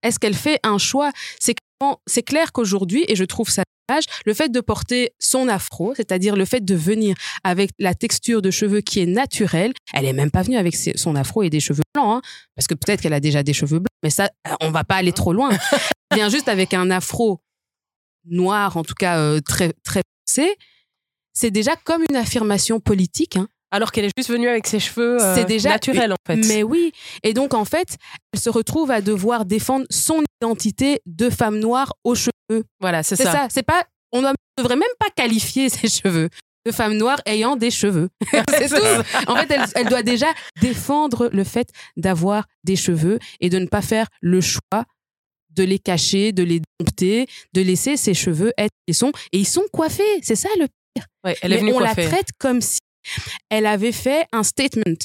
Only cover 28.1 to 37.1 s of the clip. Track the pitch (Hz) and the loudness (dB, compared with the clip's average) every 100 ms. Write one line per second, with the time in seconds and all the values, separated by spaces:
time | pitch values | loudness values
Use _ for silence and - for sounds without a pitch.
28.1 | - _ 202 - 226 226 311 311 233 202 | -20 _ -4 -2 0 0 -2 0 0 0
29.1 | 208 202 240 202 214 - 269 262 - - | 0 0 0 0 -2 0 -2 -2 -4 0
30.1 | 320 302 _ 233 220 220 - 269 190 - | 0 0 _ -2 0 -2 0 0 0 -4
31.1 | 165 240 208 226 214 220 247 269 - - | -2 -2 2 0 0 0 0 -2 -4 -2
32.1 | 240 - - _ 220 - _ 190 165 156 | 0 0 -4 _ -4 -4 _ -2 0 0
33.1 | 185 262 220 262 269 262 339 349 _ _ | 0 2 2 0 -2 0 0 0 _ _
34.1 | 240 269 269 _ - 240 247 440 494 415 | 0 0 -2 _ -4 0 2 0 0 -4
35.1 | - 240 226 - - 269 - 226 - 202 | 0 0 0 0 0 0 0 -2 0 0
36.1 | 170 160 - - _ - - 220 214 226 | 0 -2 -6 -20 _ -8 -2 0 2 2